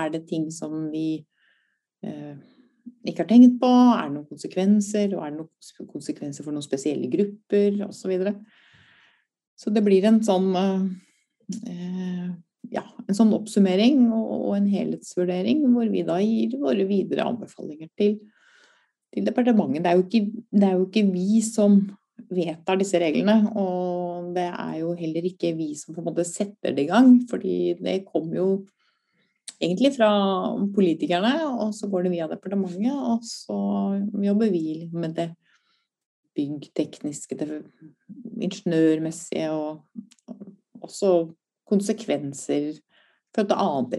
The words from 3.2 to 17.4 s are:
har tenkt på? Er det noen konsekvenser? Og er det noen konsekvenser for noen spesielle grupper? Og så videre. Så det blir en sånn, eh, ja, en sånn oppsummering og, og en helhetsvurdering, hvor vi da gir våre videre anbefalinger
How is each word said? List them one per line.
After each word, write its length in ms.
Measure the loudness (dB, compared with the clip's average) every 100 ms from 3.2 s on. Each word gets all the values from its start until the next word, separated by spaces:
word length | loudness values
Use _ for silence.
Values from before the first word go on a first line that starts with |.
har 60 | 6
tenkt 300 | 10 10 10
på? 100 | 6
Er 400 | 8 8 6 0
det 60 | -6
noen 100 | -10
konsekvenser? 880 | -12 -8 0 4 4 2 0 0 -2
Og 80 |
er 80 | -6
det 80 | -10
noen 500 | -12 _ -20 -20 -14
konsekvenser 540 | -12 -10 -10 -10 -10
for 80 | -8
noen 140 | -8 -8
spesielle 420 | -6 -4 -4 -2
grupper? 720 | 0 -2 -4 -2 2 2 0 -6
Og 80 |
så 160 | -8 -4
videre. 260 | -2 -2 -4 -10 _ _ _ _ _ _ _ _ _ _ _
Så 120 | -2
det 140 | 2 4
blir 180 | 6 6
en 140 | 4
sånn, 320 | 4 2 2 2 2 2 -2 -6 _ _ _ _ -14
eh, 800 | -12 -10 -10 -8 -8 -6 -6 -6 -10 -14 _ -10
ja, 120 | -10 -10 -10 -4
en 80 | 2
sånn 180 | 4
oppsummering 720 | 2 0 2 4 4 4 6 4
og, 200 | 2 -2 -4 -2
og 60 | 0
en 120 | 0
helhetsvurdering, 960 | 0 -2 -6 -8 -4 -2 0 0 2 4
hvor 180 | 2 2
vi 120 | -2
da 140 | -2 0
gir 380 | 0 0 -2 -2
våre 260 | -2 0 0
videre 380 | 0 0 -2
anbefalinger 680 | -4 -4